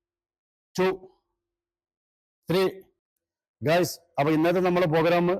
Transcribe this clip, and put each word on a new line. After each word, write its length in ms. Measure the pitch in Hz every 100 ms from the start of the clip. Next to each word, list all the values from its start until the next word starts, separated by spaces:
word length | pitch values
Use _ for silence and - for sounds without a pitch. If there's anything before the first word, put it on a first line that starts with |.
| _ _ _ _ _ _ _ -
two, 120 | 185 - - _ _ _ _ _ _ _ _ _ _ _ _ _ -
three. 200 | 180 190 - - _ _ _ _ _ _ - 120
Guys, 200 | 175 175 - _ -
അപ്പൊ 120 | 143
ഇന്നത്തെ 280 | 156 170 185
നമ്മളെ 280 | 180 175 180
പ്രോഗ്രാം 400 | 160 165 175 175